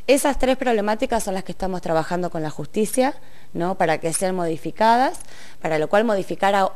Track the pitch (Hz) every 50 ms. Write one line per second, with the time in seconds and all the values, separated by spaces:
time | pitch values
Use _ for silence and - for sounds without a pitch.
0 | - - 269 277 - 294 262 - 262 247 262 254 262 254 233 208 196 208 220 220
1 | 269 247 240 220 - 208 190 190 - - 170 - 190 185 190 175 - 175 165 160
2 | 156 - 175 180 180 170 - 165 156 151 - - 151 - - 208 214 202 - 254
3 | 254 277 302 - - - - - - - - 175 170 180 190 - 185 160 156 143
4 | - 165 156 - 196 185 185 185 170 165 160 147 - 165 - - 214 226 233 240
5 | 262 320 330 - - - - - - - - - - 165 156 151 151 147 - 208
6 | 226 233 214 196 180 - 175 - 196 196 202 196 190 - -